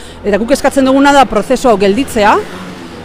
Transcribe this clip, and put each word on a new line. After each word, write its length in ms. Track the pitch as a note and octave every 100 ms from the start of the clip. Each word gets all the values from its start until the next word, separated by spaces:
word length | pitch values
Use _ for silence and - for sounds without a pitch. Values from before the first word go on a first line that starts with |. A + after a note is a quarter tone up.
| - -
eta 240 | G3+ G3+
guk 80 | A3+
eskatzen 320 | C4+ C#4 C#4
duguna 320 | C4 C4+ C#4 C#4
da 80 |
prozesu 480 | B3 G#3+ G3 B3+ C4
hau 60 | G3+
gelditzea, 560 | G3 G#3 C#4 A#3 G#3 E4 G#4 - - - - -